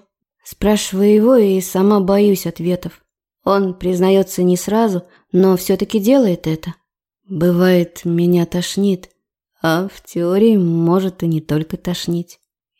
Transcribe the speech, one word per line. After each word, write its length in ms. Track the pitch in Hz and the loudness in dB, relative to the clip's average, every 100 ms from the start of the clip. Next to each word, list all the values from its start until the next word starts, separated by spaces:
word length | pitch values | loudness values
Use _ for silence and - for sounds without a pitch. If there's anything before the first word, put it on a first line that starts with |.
| _ _ _ _ | _ _ _ _
Спрашиваю 680 | - - 196 208 - 190 208 | -20 -4 0 0 -2 0 2
его 220 | 214 226 | 4 4
и 260 | 262 202 190 | 4 4 0
сама 380 | 185 185 202 208 | -2 0 2 2
боюсь 480 | 185 196 208 190 170 | 2 2 2 0 -4
ответов. 580 | - 170 180 175 - _ _ _ _ | -6 -4 -4 -8 -18 _ _ _ _
Он 300 | - 196 196 | -2 0 -2
признается 720 | 180 185 180 185 196 190 - | -4 -4 0 2 2 0 0
не 120 | 180 180 | 0 0
сразу, 480 | - 214 226 180 - _ _ | -2 -2 0 -2 -8 _ _
но 240 | 180 190 185 | 2 2 2
все-таки 420 | - 190 196 220 | -2 -4 -2 -2
делает 480 | 196 277 220 170 160 | 2 2 2 -2 -4
это. 280 | 160 170 - _ _ _ _ - | -6 -8 -16 _ _ _ _ -10
«Бывает, 760 | 180 175 175 185 180 175 - | -2 0 2 2 2 0 -6
меня 420 | 175 170 175 175 170 | -4 0 2 2 0
тошнит, 640 | 180 180 - 202 185 - _ _ _ _ _ | -4 -6 -2 -2 -2 -8 _ _ _ _ _
а 280 | 165 160 196 | -2 -2 -4
в 160 | - | -12
теории 520 | - 175 170 196 226 214 | -10 -6 -2 2 4 4
может 680 | 170 165 165 180 190 180 | 2 0 2 0 -2 -4
и 20 | 165 | -4
не 140 | 160 | -4
только 360 | 156 151 156 180 | -4 -6 -6 -10
тошнить». 600 | - 175 - 170 170 - _ _ _ _ | -8 -8 -6 -6 -8 -18 _ _ _ _